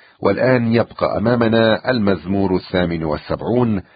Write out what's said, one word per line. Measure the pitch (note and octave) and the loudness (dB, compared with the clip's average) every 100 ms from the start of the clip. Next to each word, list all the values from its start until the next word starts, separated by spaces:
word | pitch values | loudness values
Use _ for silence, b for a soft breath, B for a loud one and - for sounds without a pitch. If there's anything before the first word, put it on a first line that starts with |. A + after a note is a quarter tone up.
| b b | b b
والآن | F#2 G2+ B2+ B2+ A#2 | -2 0 2 2 2
يبقى | A2+ G#2+ - E2 E2 | 2 0 -2 -2 0
أمامنا | G#2+ A#2+ A2+ A2+ A2+ G#2+ A#2+ | 0 2 2 4 2 2 0
المزمور | B2+ G2+ F#2 E2 G2 G2 F#2 | -2 0 0 -2 -2 0 -2
الثامن | - F#2 F2 E2 | -2 -2 -2 -2
والسبعون، | D#2+ D2 - D2+ E2+ A#2+ B2 G#2 B | -4 -6 -6 -6 -2 0 0 -2 B